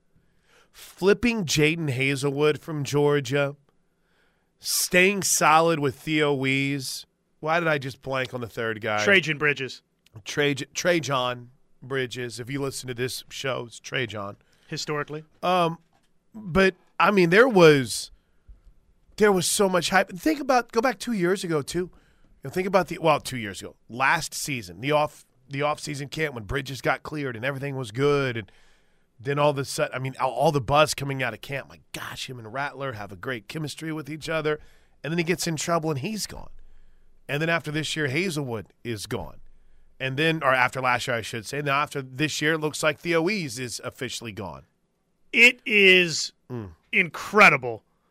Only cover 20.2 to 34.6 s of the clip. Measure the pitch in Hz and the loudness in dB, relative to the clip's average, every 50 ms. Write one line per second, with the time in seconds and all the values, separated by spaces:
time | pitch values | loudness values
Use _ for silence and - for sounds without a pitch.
20.2 | - 311 311 285 285 254 262 240 233 - - 226 226 262 - - - 247 233 190 | 0 0 0 0 0 2 2 2 0 0 0 0 0 0 -2 -2 -6 -4 -2 0
21.2 | 170 175 202 196 196 170 160 143 139 - - 175 185 165 - _ _ _ _ _ | 0 0 0 -2 -2 -2 -2 -2 -2 -2 -4 -6 -6 -6 -10 _ _ _ _ _
22.2 | _ _ _ _ - 135 - 185 185 202 180 185 175 - 165 - 160 160 147 131 | _ _ _ _ -14 -6 -4 -4 -2 2 2 2 2 0 -4 0 2 2 2 2
23.2 | - - 131 120 107 101 92 - 95 85 - _ _ - 113 123 135 143 165 160 | 0 -6 -8 -6 -6 -8 -8 -10 -14 -16 -18 _ _ -12 -4 0 2 2 2 0
24.2 | 139 - - - - 151 135 120 98 87 85 98 127 143 147 147 151 147 - - | -2 -6 -8 -8 -6 -6 -6 -8 -8 -12 -14 -8 -2 0 2 2 0 -2 -4 -12
25.2 | _ _ _ _ _ - 139 139 143 147 151 - - 151 147 135 143 135 - 156 | _ _ _ _ _ -12 -6 -4 -2 -4 -4 -4 -8 -10 -10 -10 -10 -10 -6 -6
26.2 | 156 147 127 117 104 95 127 143 135 135 135 113 - 151 131 - - - 156 151 | -6 -6 -6 -8 -8 -6 -6 -6 -6 -8 -10 -4 -2 -2 -2 -2 -4 -8 -8 -6
27.2 | 139 127 117 107 120 139 139 131 139 143 135 135 127 104 107 131 143 147 147 139 | -6 -6 -6 -6 -6 -6 -6 -6 -8 -8 -6 -8 -8 -8 -4 0 2 2 2 2
28.2 | 135 127 113 113 98 - _ - _ _ _ _ _ _ _ _ _ _ _ - | 0 -2 -4 -6 -8 -10 _ -20 _ _ _ _ _ _ _ _ _ _ _ -10
29.2 | 110 135 143 143 143 151 139 135 131 - - 160 147 - 117 127 131 135 - - | -6 -4 0 2 2 2 2 0 -4 -6 -4 -4 -4 -4 -4 -6 -6 -6 -4 -2
30.2 | 131 131 117 123 143 165 147 143 107 143 143 151 156 143 - - 139 139 135 131 | -2 -2 0 2 2 2 2 2 0 2 4 4 4 4 0 -4 -6 -6 -4 -4
31.2 | 127 117 110 - - - 139 131 95 71 85 78 _ _ - - - - 143 - | -4 -4 -6 -8 -10 -10 -10 -10 -10 -12 -20 -20 _ _ -14 -14 -12 -12 -12 -12
32.2 | - 135 127 120 110 107 110 135 143 139 131 131 139 135 113 104 101 98 101 87 | -12 -12 -12 -14 -14 -10 -6 -6 -6 -6 -6 -6 -8 -8 -6 -8 -10 -12 -12 -10
33.2 | - 135 127 113 - - - 165 151 135 - - 156 160 156 156 143 135 156 156 | -8 -6 -6 -8 -8 -10 -8 -8 -8 -8 -8 -10 -8 -8 -8 -8 -8 -10 -12 -10
34.2 | - 156 160 160 151 151 151 151 | -6 -4 -4 -2 0 -2 -2 -2